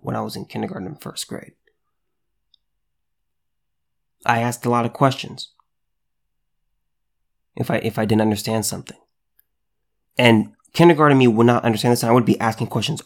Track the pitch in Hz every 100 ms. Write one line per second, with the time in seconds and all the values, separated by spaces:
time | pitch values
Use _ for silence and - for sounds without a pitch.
0 | - 110 107 101 98 113 107 - 92 73
1 | - - - - - _ _ _ _ _
2 | _ _ _ _ _ _ _ _ _ _
3 | _ _ _ _ _ _ _ _ _ _
4 | _ _ - 117 120 117 120 120 117 -
5 | 135 131 - - - _ _ _ _ _
6 | _ _ _ _ _ _ _ _ _ _
7 | _ _ _ _ _ - 123 113 113 110
8 | 107 110 107 104 - 110 101 104 - -
9 | _ _ _ _ _ _ _ _ _ _
10 | _ - 123 110 107 _ _ - 170 156
11 | 151 135 127 110 120 120 117 107 123 120
12 | 117 123 107 101 117 - 113 120 107 156